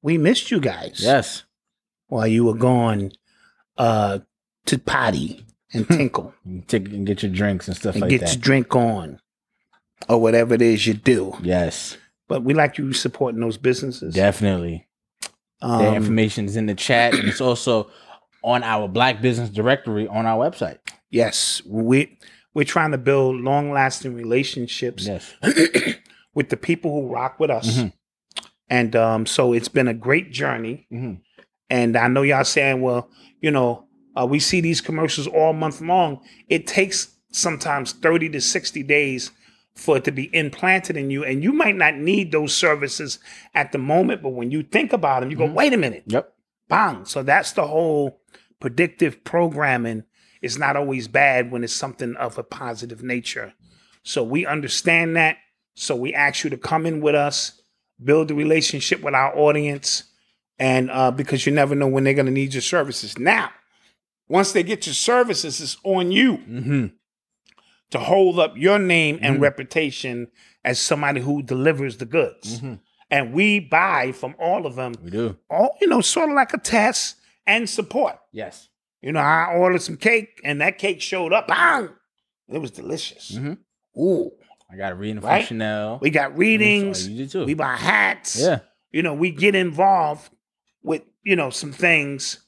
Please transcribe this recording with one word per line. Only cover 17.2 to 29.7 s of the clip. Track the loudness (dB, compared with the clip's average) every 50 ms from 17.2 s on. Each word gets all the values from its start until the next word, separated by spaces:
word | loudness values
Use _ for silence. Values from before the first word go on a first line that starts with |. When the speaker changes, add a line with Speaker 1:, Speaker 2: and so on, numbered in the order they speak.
| 0 -2
Speaker 2:
it's | -2 0
also | 0 0 0 0 0 0 0 0 0 -2 -12 -20 -20 -20 -20 -20 _ _ _ _ -2
on | 0 0 0
our | 2 0 -2 -2 -2
Black | -2 0 2 2 2 2 2
Business | 0 0 0 0 -4 -4
Directory | -4 0 2 2 2 2 0 -4 -4 -4 -4
on | -2 -4 -2 0
our | 0 2 2 0 0
website. | -2 -4 -6 -6 -8 _ _ -18 -18 _ _ _
Speaker 1:
Yes. | 2 2 2 2 2 -2 -2 -2 -2 -6 -8
We, | -6 -4 -2 2 4 4 4 2 0 _ _ -20 -20 -20 _ _ _ _
we're | 0 0
trying | 2 2 0 0 2
to | -2 0
build | 0 2 2 4 2 2 0 -2
long-lasting | -2 0 0 0 0 -2 0 0 0 0 0 -4 -10 -10 -10
relationships | -8 -4 0 0 0 0 -2 -6 -8 -8 -8 -6 -6 -6 -6 -6 -6 -8 -6
Speaker 2:
Yes. | -6 -8 -10 -14 -16 _
Speaker 1:
<clears throat> | -2 0 4 4 2 2 2 -2 -2 -2 -6 -8 _ _ _ _ _ _ _
with | -4 -2 -2
the | -4
people | -4 0 -2 -2 -2 -2 -4
who | -4 -4 -6 -6
rock | -6 -6 -6 -6 -2 _
with | 0 0
us. | 0 0 0 0 0 0
Speaker 2:
Mm-hmm. | -2 -2 -6 _ _ _ _ _ _ _ _ -16 -16 -16 _ _ _ _
Speaker 1:
And, | 0 0 0 2 2
um, | 2 2 2 2 0 -2
so | -2 0 2 2 4
it's | 2 2 0
been | 0